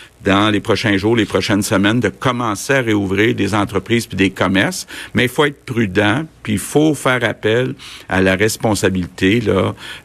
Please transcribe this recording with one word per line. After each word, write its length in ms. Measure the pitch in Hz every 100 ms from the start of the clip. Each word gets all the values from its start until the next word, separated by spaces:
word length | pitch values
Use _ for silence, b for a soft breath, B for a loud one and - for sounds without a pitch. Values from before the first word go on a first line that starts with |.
| B _
dans 260 | 101 95 107
les 100 | 104
prochains 360 | 104 98 113 98
jours, 180 | 104
les 120 | 117 98
prochaines 360 | 98 90 104
semaines, 380 | 104 101 101 120
de 80 | 104
commencer 640 | - 135 120 117 101 -
à 80 | 135
réouvrir 540 | 117 104 98 98 110
des 200 | 117 98
entreprises 520 | 104 98 98 - 117 -
puis 100 | 95
des 140 | 95
commerces, 560 | - 95 95 143 185 - B B
mais 100 | 110
il 40 | 123
faut 160 | -
être 200 | 147 143
prudent, 600 | - 120 107 92 104 123 160 -
puis 120 | -
il 40 | 104
faut 360 | - 147 156
faire 280 | 143 135 127
appel 520 | 113 - 107 117 131 135 B B B
à 140 | 95
la 120 | 95
responsabilité, 1080 | 92 110 - 113 101 98 95 85 - 92 117
là, 340 | 107 95 104 - B B